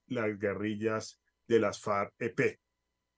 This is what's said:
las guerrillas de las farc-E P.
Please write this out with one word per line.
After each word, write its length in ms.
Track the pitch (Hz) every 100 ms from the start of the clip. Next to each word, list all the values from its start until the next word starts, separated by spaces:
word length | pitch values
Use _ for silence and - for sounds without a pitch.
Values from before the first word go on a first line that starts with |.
| -
las 340 | 123 110 101
guerrillas 800 | 101 95 104 104 110 110 - - _ _ -
de 140 | 117
las 220 | 101 -
farc-E 480 | 110 101 101 - 117
P. 320 | - 113 - _ _ _ _ _